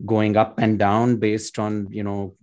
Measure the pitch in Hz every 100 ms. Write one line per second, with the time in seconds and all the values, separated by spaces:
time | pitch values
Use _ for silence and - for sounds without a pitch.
0 | 104 110 107 104 110 - 113 107 101 107
1 | 120 117 107 107 - - 107 107 98 104
2 | 101 101 98 -